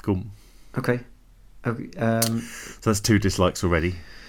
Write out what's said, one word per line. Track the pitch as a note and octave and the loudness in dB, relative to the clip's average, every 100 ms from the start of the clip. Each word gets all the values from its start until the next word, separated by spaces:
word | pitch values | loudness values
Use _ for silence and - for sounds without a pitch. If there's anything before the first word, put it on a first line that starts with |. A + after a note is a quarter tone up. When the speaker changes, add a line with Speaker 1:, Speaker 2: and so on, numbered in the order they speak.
Speaker 1:
cool. | - F#2+ G#2 - - - - - | -2 -2 -4 -14 -20 -20 -12 -4
Speaker 2:
Okay. | C3 B2 - - - - - - B2 | -2 -2 -4 -20 -20 -20 -20 -10 -6
Okay, | A2+ - - | -6 -8 -2
um, | A2+ A2+ A2+ A2+ A#2 - - - | 0 2 0 -2 -6 -12 -14 -4
Speaker 1:
So | - | 0
that's | G#2 | 2
two | - G#2 | 4 4
dislikes | G2+ - F2+ - | 4 4 2 2
already. | F2+ E2+ F2 F2 - - | 2 2 2 -2 -10 -18